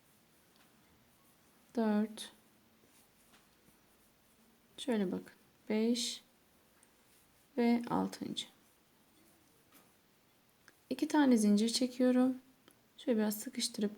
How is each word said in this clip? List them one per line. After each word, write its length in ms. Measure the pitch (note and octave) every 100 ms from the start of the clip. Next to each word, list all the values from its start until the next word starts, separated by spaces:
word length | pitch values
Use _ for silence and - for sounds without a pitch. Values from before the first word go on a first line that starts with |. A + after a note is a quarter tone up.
| _ _ _ _ _ _ _ _ _ _ _ _ _ _ _ _ _ -
dört, 560 | A3 G#3 A3 A3 - - _ _ _ _ _ _ _ _ _ - _ _ _ _ _ _ _ _ _ _ _ _ _ -
şöyle 360 | - A3+ F#3
bakın, 220 | F#3 - - _ _ -
beş 560 | G#3+ A3+ A#3+ - - - _ _ _ _ _ _ _ _ _ _ _ _ -
ve 260 | A#3 A#3+ A#3
altıncı. 560 | F3 F#3+ - - - - _ _ _ _ _ _ _ _ _ _ _ _ - _ _ _ _ _ _ _ _ - _ -
İki 180 | B3+ D#4
tane 280 | D#4 C#4 A#3
zincir 320 | G#3 G#3 A3+
çekiyorum. 720 | A#3 B3 - B3+ B3+ B3+ B3+ - _ - _ _ -
Şöyle 220 | - A3
biraz 220 | G#3+ G#3
sıkıştırıp 520 | - B3 - - G#3